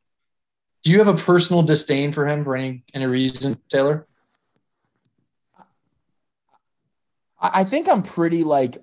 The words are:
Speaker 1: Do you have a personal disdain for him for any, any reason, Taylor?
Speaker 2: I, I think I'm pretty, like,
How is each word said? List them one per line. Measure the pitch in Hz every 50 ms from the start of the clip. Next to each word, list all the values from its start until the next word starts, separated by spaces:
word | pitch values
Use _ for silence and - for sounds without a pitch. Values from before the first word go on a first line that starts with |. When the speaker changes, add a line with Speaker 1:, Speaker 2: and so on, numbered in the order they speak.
| _ _ _ _ _ _ _ _ _ _ _ _ _ _ _ _ -
Speaker 1:
Do | 156
you | 180 208
have | 214 202
a | 175
personal | 160 - - 180 175 165 - 180 170 160
disdain | 151 151 147 - - 143 135 143 147
for | 147 156 143
him | 147 147 147 147
for | 139 131
any, | 131 131 131 127 123 _ _ -
any | 135 131
reason, | 131 127 131 131 131 127 - 135 139 110 - _ -
Taylor? | - 139 135 143 151 156 - _ _ _ _ _ _ _ _ _ _ _ _ _ _ _ _ _ _ _ _ _ _ _ _ _ _ _ _ _ _ _ - _ _ _ _ _ _ _ _ _ _ _ _ _ _ _ _ _ _ _ _ _ _ _ _ _ _ _ _ _ _ _ _ _ _ -
Speaker 2:
I, | 208 214 - 196
I | 196
think | 190 240 311 339
I'm | 392 311 202 -
pretty, | - - 175 170 165 170 165 160
like, | 156 147 139 131 127 123 -